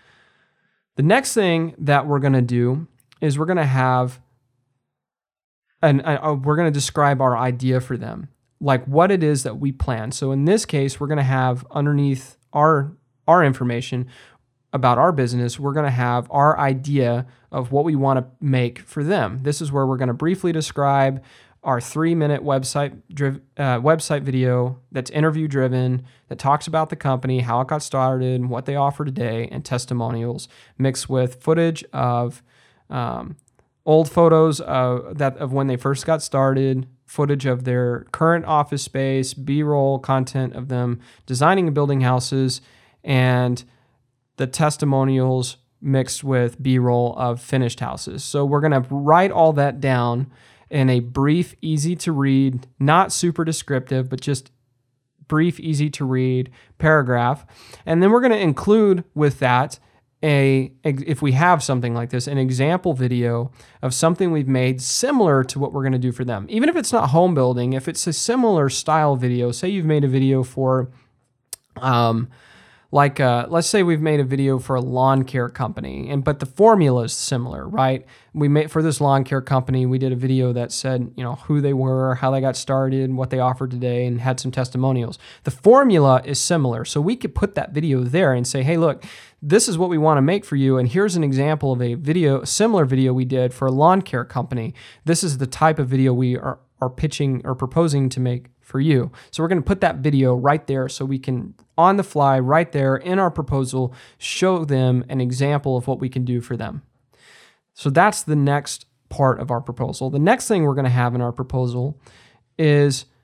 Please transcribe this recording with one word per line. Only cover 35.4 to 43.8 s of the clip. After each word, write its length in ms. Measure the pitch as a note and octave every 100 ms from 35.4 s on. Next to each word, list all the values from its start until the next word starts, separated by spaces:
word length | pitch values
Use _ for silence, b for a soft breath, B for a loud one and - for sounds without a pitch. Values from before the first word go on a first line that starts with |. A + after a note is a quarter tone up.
| C#3
when 160 | C3+ C3+
they 100 | B2+
first 280 | C#3 C#3 -
got 160 | D#3
started, 640 | - C#3 C3+ C3+ C3+ C3 B2+ _ _
footage 400 | - C#3+ C#3+ C3
of 180 | B2
their 420 | B2+ B2 B2 A#2+ -
current 340 | - D#3+ E3+ E3
office 380 | D3+ D3 C#3+
space, 500 | - C3+ C3+ C3+ C3
B-roll 640 | - C3+ C#3+ D3+ C#3+ C3+ C3+
content 540 | C3+ C3+ B2+ C3+ B2+
of 140 | - C3
them 320 | B2 B2 A#2+ b b b
designing 420 | B2+ D3+ G3 E3+
and 60 |
building 280 | C#3+ C#3+ C3+
houses, 600 | B2+ B2+ B2+ C3+ C3 C3 b b b b
and 600 | - C3 B2+ B2 B2 B2 - b